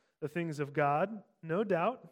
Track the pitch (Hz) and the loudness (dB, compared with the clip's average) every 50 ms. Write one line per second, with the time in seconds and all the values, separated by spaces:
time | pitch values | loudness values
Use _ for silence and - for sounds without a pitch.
0 | _ _ _ _ 160 143 - 175 170 165 151 143 147 135 139 156 147 143 143 151 | _ _ _ _ -10 -6 -4 -4 -4 -2 -2 -4 -4 -2 0 2 4 4 4 2
1 | 180 202 226 202 - _ _ _ - 160 160 190 226 202 190 165 170 214 254 233 | 2 0 -2 -6 -14 _ _ _ -6 -2 0 0 2 2 2 2 2 0 -2 -4
2 | - 170 | -8 -20